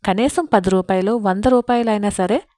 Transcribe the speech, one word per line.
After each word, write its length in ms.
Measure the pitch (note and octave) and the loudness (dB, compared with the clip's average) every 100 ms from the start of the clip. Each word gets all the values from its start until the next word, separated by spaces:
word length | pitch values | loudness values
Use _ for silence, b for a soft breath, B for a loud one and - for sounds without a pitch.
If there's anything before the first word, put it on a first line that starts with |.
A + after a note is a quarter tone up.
| - | -2
కనీసం 360 | F#3+ B3+ - D#4+ | 0 0 0 0
పది 160 | G#3 F#3 | 0 2
రూపాయలు, 380 | F#3+ F#3 F#3+ F#3+ A#3 G3+ | 0 0 0 0 -2 -2
వంద 180 | F#3 B3 | 0 2
రూపాయలు 360 | B3 A#3+ A#3+ A#3 | 0 2 -2 0
అయినా 180 | G#3 G#3 G3 | 0 -2 -2
సరే 220 | F3+ B3 - | -2 -2 -4